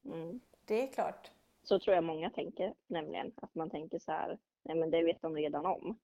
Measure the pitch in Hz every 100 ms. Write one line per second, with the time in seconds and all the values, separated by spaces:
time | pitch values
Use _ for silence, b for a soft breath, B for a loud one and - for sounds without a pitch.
0 | 277 165 165 240 _ - - 214 262 -
1 | 196 - - - _ _ - 196 - 180
2 | 165 156 165 - - - 190 - _ 170
3 | 156 - - - - - 160 - 156 -
4 | - 156 - 175 _ _ - 160 160 165
5 | 165 165 160 156 147 143 175 - - 226